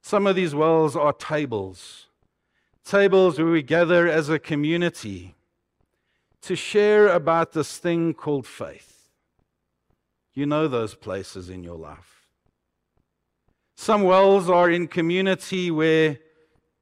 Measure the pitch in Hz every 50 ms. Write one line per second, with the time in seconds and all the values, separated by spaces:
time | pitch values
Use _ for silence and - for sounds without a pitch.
0 | _ - - 208 196 202 190 185 185 165 143 147 156 160 165 160 160 151 127 165
1 | 147 147 139 - - - 156 151 151 127 117 104 98 95 92 - - - - -
2 | - _ _ _ _ _ _ _ _ _ _ _ _ _ _ _ _ - 196 202
3 | 202 196 185 190 185 180 151 135 160 165 170 160 143 123 156 165 175 160 180 175
4 | 170 175 156 160 151 139 160 147 - - 156 147 147 151 165 175 175 170 - -
5 | - 110 98 90 90 92 - _ _ _ _ _ _ _ _ _ _ _ _ _
6 | _ _ _ _ _ _ _ _ - - 190 - - - - 208 208 208 214 214
7 | 208 208 175 175 151 160 165 165 165 - - 160 143 - - - - 175 170 170
8 | 165 165 156 - - 151 147 139 123 - - - 110 73 69 - _ _ _ _
9 | _ _ _ _ _ _ _ _ _ _ _ _ _ _ _ _ _ _ _ _
10 | _ _ _ _ _ _ _ 135 143 147 151 151 160 151 127 120 113 107 - -
11 | - 107 95 98 92 - - 98 90 90 92 92 87 85 87 82 80 76 76 78
12 | _ _ _ _ _ _ _ _ _ _ _ _ _ _ _ _ _ _ _ _
13 | _ _ _ _ _ _ _ _ _ _ _ _ _ _ _ - - - 214 208
14 | 196 180 185 190 196 196 196 196 180 175 180 175 175 175 170 175 156 - - 180
15 | 165 165 175 185 190 190 190 - - - 196 185 180 175 165 156 160 160 160 160
16 | 160 156 147 127 _ _ _ _ _ _ _ _ _ _ _ _